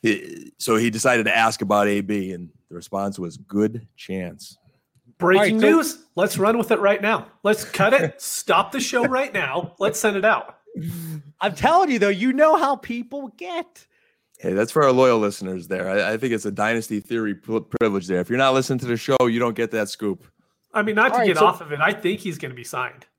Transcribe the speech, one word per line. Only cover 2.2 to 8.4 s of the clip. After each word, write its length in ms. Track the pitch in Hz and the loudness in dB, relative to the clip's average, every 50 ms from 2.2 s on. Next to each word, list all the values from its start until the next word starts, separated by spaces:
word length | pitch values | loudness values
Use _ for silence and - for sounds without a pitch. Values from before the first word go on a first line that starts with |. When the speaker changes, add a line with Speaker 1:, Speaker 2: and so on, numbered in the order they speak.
| 95 92 | -4 -6
Speaker 1:
and 180 | 92 87 87 82 _ _ _ _ | -8 -10 -12 -16 _ _ _ _
the 60 | 87 | -18
response 440 | 87 85 - - 98 98 101 98 - | -16 -14 -8 -6 -4 -4 -4 -6 -6
was, 160 | 90 85 76 69 | -8 -10 -10 -14
"Good 480 | - _ 98 101 104 110 113 117 113 - _ _ | -18 _ -2 0 0 0 0 -6 -16 -16 _ _
chance." 600 | - - 95 95 90 87 82 - - - - _ _ _ _ _ _ _ _ _ _ _ _ _ | -14 -10 -8 -8 -8 -10 -12 -16 -20 -20 -20 _ _ _ _ _ _ _ _ _ _ _ _ _
Speaker 2:
Breaking 400 | 175 180 185 190 208 208 220 220 | 2 4 6 6 6 4 2 4
Speaker 3:
All 40 | |
right, 100 | 220 - | 4 6
so 60 | - 330 | 6 6
Speaker 2:
news. 280 | 294 - - - _ _ _ | 4 0 -6 -10 _ _ _
Let's 220 | - 185 214 - - | -2 -2 -2 0 0
run 200 | 185 208 226 240 | 2 2 2 2
with 140 | 220 - | 2 0
it 80 | 233 - | 0 2
right 220 | 202 196 208 202 | 4 2 2 2
now. 260 | 202 208 226 185 - - _ _ _ | 0 -2 -2 -2 -4 -10 _ _ _
Let's 220 | 202 214 214 - | 0 0 0 -2
cut 280 | - - - 196 208 247 | -10 0 2 2 4 4
it. 280 | - 165 151 - - | 2 2 0 -4 -8
Speaker 1:
<laughs> 0 | |
Speaker 2:
Stop 500 | - - - - | -12 -10 -10 -10